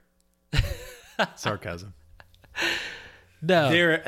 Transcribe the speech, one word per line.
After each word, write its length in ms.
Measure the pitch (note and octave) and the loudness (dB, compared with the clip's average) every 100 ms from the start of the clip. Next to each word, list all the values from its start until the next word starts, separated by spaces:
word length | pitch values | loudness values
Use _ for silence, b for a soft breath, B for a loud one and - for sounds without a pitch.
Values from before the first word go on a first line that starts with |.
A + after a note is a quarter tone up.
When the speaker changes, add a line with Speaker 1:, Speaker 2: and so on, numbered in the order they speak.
| _ _ _ _ _ | _ _ _ _ _
Speaker 1:
<laughs> 840 | - - - - - - - G3+ - | 0 0 -4 -12 -20 -18 -4 -4 -4
Speaker 2:
Sarcasm. 580 | - G#2 - F2 G2+ - - - - _ - B B B B B B B B _ | -6 -6 -8 -10 -12 -20 -20 -20 -20 _ -16 B B B B B B B B _
Speaker 1:
No. 280 | D#3 F3+ D3 | 2 4 6
Speaker 2:
They're, 340 | E3 F3 D#3+ | 4 4 2